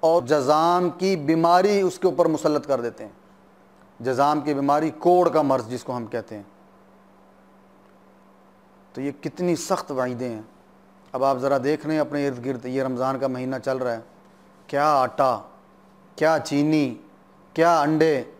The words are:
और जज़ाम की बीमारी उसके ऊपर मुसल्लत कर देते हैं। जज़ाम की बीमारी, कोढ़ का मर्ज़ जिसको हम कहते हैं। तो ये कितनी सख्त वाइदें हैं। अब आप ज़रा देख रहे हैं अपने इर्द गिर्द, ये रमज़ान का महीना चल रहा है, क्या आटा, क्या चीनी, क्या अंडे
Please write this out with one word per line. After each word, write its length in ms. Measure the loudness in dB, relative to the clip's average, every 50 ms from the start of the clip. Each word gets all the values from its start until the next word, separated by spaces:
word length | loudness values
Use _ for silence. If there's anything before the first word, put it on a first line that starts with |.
| 2
और 220 | 4 2 2 2
जज़ाम 600 | 2 0 0 2 2 2 4 4 2 2 2 2 0 -2
की 220 | -2 -2 0 0 0
बीमारी 640 | 0 0 0 2 4 6 6 6 6 4 2 2 2
उसके 240 | 0 -2 0 0 0
ऊपर 180 | 2 2 2 2
मुसल्लत 380 | 2 0 0 0 0 0 0
कर 140 | -2 -2 -2
देते 240 | -2 -6 -8 -10 -18
हैं। 120 | -18 -18 _ _ _ _ _ _ _ _ _ _ _ _ _ -20 _ _ _
जज़ाम 400 | -4 -4 0 2 2 2 2 0
की 140 | 0 -2 -2
बीमारी, 360 | -2 0 2 2 2 0 -2 -4
कोढ़ 360 | 0 2 4 4 6 4 4
का 140 | 4 2 2
मर्ज़ 220 | 2 0 0 -2
जिसको 260 | -4 -10 -10 -8 -8 -8
हम 140 | -8 -8
कहते 280 | -8 -8 -10 -10 -10 -14
हैं। 120 | -16 -16 -18 _ _ _ _ _ _ _ _ _ _ _ _ _ _ _ _ _ _ _ _ _ _ _ _ _ _ _ _ _ _ _ _ _ _ _ _ _ _ _ _ _ _ _ _ _ _ _ _ _
तो 60 | -8
ये 120 | -8 -8 -8
कितनी 420 | -8 -10 -12 -8 -4 -2 -2 -2 -2
सख्त 320 | -2 -4 -4 -4 -4 -6 -4
वाइदें 360 | -4 -4 -4 -4 -6 -8 -8
हैं। 160 | -8 -10 -14 -18 -20 _ _ _ _ _ _ _ _ _ _ _ -6
अब 100 | -2 0
आप 140 | 0 0 0
ज़रा 200 | 0 0 0 0
देख 260 | 0 0 -2 -2 -2
रहे 100 | -4 -2
हैं 40 | -2 -2
अपने 240 | -2 -2 -4 -4
इर्द 160 | -4 -4 -6 -6
गिर्द, 240 | -6 -6 -6 -8
ये 160 | -6 -4 -4 -4
रमज़ान 360 | -2 -2 -2 -2 -2 -2 -2
का 100 | -4 -4
महीना 300 | -4 -4 -6 -6 -6 -6
चल 180 | -4 -4 -4 -2
रहा 140 | -2 -4 -4
है, 120 | -6 -8 -16 -20 _ _ -20 _ _ _ _ _ _ _ _
क्या 180 | -2 0 2
आटा, 480 | 2 4 2 2 0 0 0 2 2 2 -2 -6 -14 -20 -20 _ _ _ _ _ _ _ _ _ -20 -6 0
क्या 200 | 2 2 2 2
चीनी, 460 | 0 -2 0 0 2 2 2 2 0 0 -4 -8 -16 -20 -20 _ _ _ _ _ -20 _ _
क्या 200 | 2 4 4 4
अंडे 440 | 4 2 2 2 4 4 2 2 0 -4 -8 -14 -20